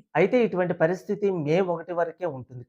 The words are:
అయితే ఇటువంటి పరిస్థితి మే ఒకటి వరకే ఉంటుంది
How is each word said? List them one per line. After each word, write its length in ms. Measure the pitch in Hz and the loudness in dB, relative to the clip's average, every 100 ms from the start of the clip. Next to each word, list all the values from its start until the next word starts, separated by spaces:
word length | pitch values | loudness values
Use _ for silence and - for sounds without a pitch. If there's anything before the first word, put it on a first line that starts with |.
| _ | _
అయితే 220 | 151 185 254 | 0 4 4
ఇటువంటి 300 | 214 180 180 | 2 0 -2
పరిస్థితి 540 | 175 165 180 - 208 202 | 2 0 0 -4 -2 0
మే 260 | 185 147 170 | 0 2 2
ఒకటి 320 | 185 170 165 | 2 -2 -4
వరకే 320 | 170 165 - | -2 -2 -2
ఉంటుంది 380 | 175 131 - 127 | -6 -6 -12 -16